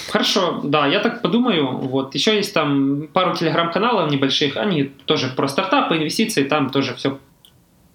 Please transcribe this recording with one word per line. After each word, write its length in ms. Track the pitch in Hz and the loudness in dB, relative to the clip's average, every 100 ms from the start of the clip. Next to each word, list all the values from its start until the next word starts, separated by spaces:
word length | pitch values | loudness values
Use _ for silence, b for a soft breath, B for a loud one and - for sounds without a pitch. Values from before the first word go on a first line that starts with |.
| B | B
Хорошо, 500 | 214 - 214 180 123 | -2 0 0 0 -2
да, 240 | 147 151 139 | 0 2 4
я 120 | 185 | 2
так 220 | 233 - | 0 -2
подумаю. 560 | 170 220 247 175 135 120 | 0 2 2 2 0 -2
Вот. 380 | 131 131 131 143 | -2 -2 -2 -2
Ещё 160 | 220 | 0
есть 200 | 214 196 | 2 0
там 540 | 170 151 139 139 143 156 | 0 2 2 2 0 -2
пару 180 | - 175 | 0 0
Telegram-каналов 800 | 175 165 160 170 185 226 220 156 | 0 0 0 0 0 0 0 0
небольших, 460 | 143 135 - 147 165 | 2 0 2 0 0
они 260 | 214 165 135 - - | 0 0 -2 -6 -2
тоже 220 | 151 135 131 | 0 0 -2
про 120 | 185 | -2
стартапы, 480 | - 190 285 - 165 | -2 0 0 2 0
инвестиции, 480 | 151 - 220 - | -2 -2 -2 0
там 260 | 139 151 131 | 0 0 0
тоже 240 | 139 127 | -2 -2
всё, 240 | 123 139 135 - _ - _ _ _ _ | -4 -6 -6 -12 _ -20 _ _ _ _